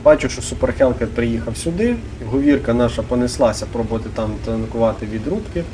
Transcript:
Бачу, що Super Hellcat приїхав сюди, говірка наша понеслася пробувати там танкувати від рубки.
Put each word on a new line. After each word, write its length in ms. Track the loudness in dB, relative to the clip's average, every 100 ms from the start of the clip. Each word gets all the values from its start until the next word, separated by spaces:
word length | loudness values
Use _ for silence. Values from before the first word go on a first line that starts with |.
Бачу, 260 | 8 6 4
що 120 | -4
Super 380 | -6 -2 -2 2
Hellcat 260 | 2 2 -2
приїхав 520 | 0 0 0 -2 -4
сюди, 380 | -4 0 0 0 -6 -10 -4
говірка 420 | 2 4 4 4
наша 280 | 2 2 0
понеслася 640 | -2 0 0 2 2 2 -4
пробувати 380 | -4 -2 -2 -4 -4
там 160 | -4 -4 -4
танкувати 600 | -4 -2 2 2 2 -6
від 220 | -4 -4
рубки. 360 | -4 -4 -6 -6